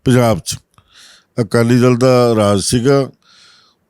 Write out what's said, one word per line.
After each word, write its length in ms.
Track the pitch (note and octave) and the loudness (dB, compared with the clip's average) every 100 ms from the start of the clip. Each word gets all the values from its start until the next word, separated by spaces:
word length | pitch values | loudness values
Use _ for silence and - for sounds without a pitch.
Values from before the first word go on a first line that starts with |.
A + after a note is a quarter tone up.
ਪੰਜਾਬ 340 | - B2 A#2+ G2 | -2 0 0 -2
'ਚ, 180 | - - _ _ _ - - _ _ - | -6 -14 _ _ _ -20 -20 _ _ -10
ਅਕਾਲੀ 380 | G#2+ A#2 A#2 B2 | -4 -2 0 2
ਦਲ 180 | B2 B2 | 2 2
ਦਾ 380 | C3 B2 A#2+ A2 | 2 2 2 0
ਰਾਜ 240 | G2+ G2+ | 0 0
ਸੀਗਾ, 500 | F#2 B2+ B2 C#3 B2+ - _ _ - _ _ _ | -2 -2 0 -2 -2 -12 _ _ -20 _ _ _